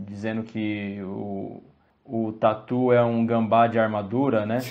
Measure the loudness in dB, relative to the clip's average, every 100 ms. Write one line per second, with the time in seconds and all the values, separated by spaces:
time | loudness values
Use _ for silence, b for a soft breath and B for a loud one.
0 | -10 -8 -6 -6 -6 -4 -4 -4 -6 -8
1 | -8 -8 -8 -8 -10 -12 -20 _ _ _
2 | -8 -4 -4 2 2 2 -2 0 4 4
3 | 4 2 2 2 4 4 4 4 2 0
4 | -2 0 2 2 0 -2 -4